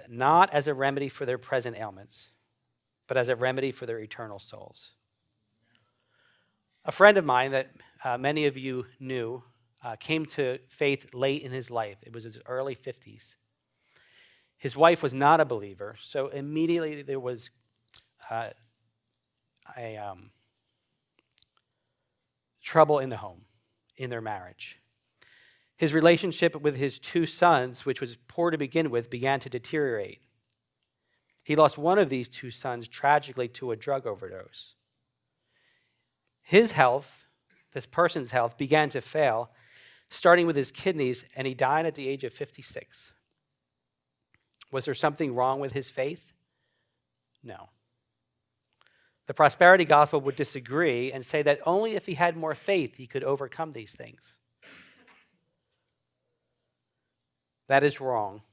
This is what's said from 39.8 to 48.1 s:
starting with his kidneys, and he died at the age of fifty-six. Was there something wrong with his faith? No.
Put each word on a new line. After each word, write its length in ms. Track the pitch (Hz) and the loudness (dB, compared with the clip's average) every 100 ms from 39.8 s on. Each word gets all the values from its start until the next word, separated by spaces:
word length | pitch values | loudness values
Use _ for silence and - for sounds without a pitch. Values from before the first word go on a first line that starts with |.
| - - - | -20 -20 -18
starting 380 | - 175 175 170 | 2 6 6 6
with 80 | |
his 160 | 143 131 | 0 -2
kidneys, 540 | - 190 160 127 120 - | -4 -4 -2 -2 -4 -10
and 140 | 135 131 | -8 -6
he 60 | |
died 320 | 127 135 156 165 | -2 0 2 -2
at 80 | 143 | -4
the 100 | 131 | -8
age 160 | 139 | -6
of 100 | 127 | -8
fifty-six. 800 | - 143 - - - - - - _ _ _ _ _ _ _ _ _ _ _ _ _ _ _ - | -10 -14 -14 -16 -16 -16 -20 -20 _ _ _ _ _ _ _ _ _ _ _ _ _ _ _ -10
Was 140 | 135 | -8
there 100 | 143 | -6
something 400 | 127 151 147 147 | -2 -2 0 -4
wrong 240 | 123 127 135 | 0 0 0
with 140 | 139 | -4
his 160 | 127 131 | -6 -8
faith? 440 | - 139 170 _ _ _ _ _ _ _ _ _ _ _ _ | -6 -6 -8 _ _ _ _ _ _ _ _ _ _ _ _
No. 280 | 120 92 - _ _ _ _ | -20 -18 -20 _ _ _ _